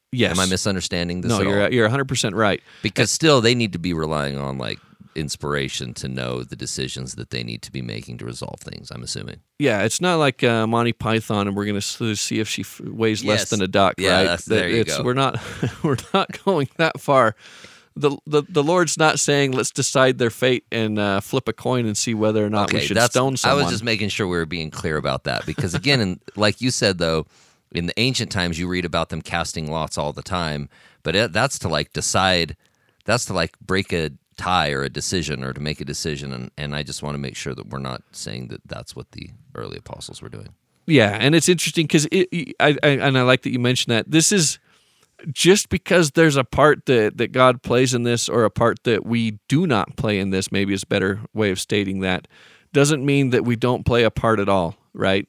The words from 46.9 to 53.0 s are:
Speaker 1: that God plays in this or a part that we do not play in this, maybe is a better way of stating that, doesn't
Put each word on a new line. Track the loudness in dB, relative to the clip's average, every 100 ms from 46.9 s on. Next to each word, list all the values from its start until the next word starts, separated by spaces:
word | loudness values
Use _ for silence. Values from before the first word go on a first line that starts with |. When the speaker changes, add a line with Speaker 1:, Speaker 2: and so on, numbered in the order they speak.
| 4 4 0
Speaker 1:
that | 0
God | 4 4 4
plays | 0 2 2 2
in |
this | 0 0 0
or | 2
a | 2
part | 4 2 2
that | 0 0 0
we | 0 0 -4 0
do | 2 2
not | 2 0 -2
play | -2 0
in | 0
this, | -2 0
maybe | -2 0
is | -2
a | -2
better | 0 0 -2 -6
way | -2 0
of | -2
stating | -2 -2 -2 -2
that, | -2 -2 -6 _ -20 _ _
doesn't | 2 4 2